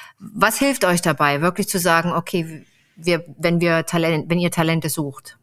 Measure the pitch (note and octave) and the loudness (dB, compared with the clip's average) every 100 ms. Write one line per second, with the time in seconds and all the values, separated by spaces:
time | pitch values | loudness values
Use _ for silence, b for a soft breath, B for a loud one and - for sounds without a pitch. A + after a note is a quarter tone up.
0 | B - - - G3+ - C#4 C4 F#3 F3 | B -20 -16 0 0 2 0 2 2 2
1 | E3+ D3 D3 C#3+ E3+ F3+ G3 F#3+ F3 E3 | 2 2 2 2 0 -2 -4 0 2 2
2 | E3+ E3+ E3+ F#3 D#3+ D#3 - _ _ - | 2 -2 -2 -4 -4 -10 -18 _ _ -8
3 | D#3+ E3+ E3+ C#3+ E3+ E3+ E3+ E3 - E3+ | -2 -2 -2 -4 0 2 2 0 0 0
4 | E3 D#3+ E3 F3 F3 F3 D#3+ E3 D#3 D#3 | 0 0 0 0 0 0 0 0 -2 -4
5 | C#3+ - - - | -6 -8 -18 -20